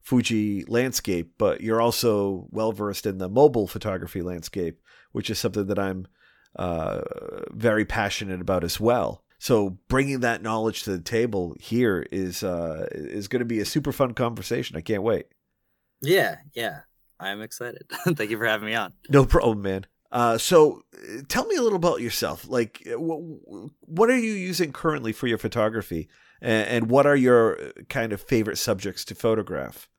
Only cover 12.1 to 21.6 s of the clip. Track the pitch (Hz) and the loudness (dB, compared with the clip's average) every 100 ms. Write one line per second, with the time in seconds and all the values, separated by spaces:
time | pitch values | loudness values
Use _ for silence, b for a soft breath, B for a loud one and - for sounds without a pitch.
12.1 | 95 92 85 98 85 85 78 - - 71 | -4 -4 -4 -4 -2 -4 -4 -8 -8 -8
13.1 | 104 101 127 120 113 98 156 143 - 131 | -8 -4 -4 -2 -2 -2 -2 -2 0 0
14.1 | 113 120 113 98 123 127 80 82 104 107 | 0 -4 -4 -4 -4 -4 -8 -4 -2 0
15.1 | 101 - _ _ _ _ _ _ _ 139 | 0 -4 _ _ _ _ _ _ _ 2
16.1 | 185 110 - - 117 113 - _ _ _ | 2 2 -4 -12 -6 -6 -6 _ _ _
17.1 | _ 95 104 110 - 120 - - - 180 | _ -10 -8 -10 -12 -12 -12 -14 -4 -2
18.1 | 156 107 110 113 110 107 113 95 _ - | -2 -2 -2 0 0 -2 -4 -4 _ 4
19.1 | 139 131 - 123 107 98 95 95 _ _ | 6 8 6 4 0 -2 -4 -6 _ _
20.1 | 120 120 113 - 175 151 - _ - 52 | 0 2 2 6 8 8 4 _ -20 -14
21.1 | 113 139 - 453 370 | -14 -4 -2 0 0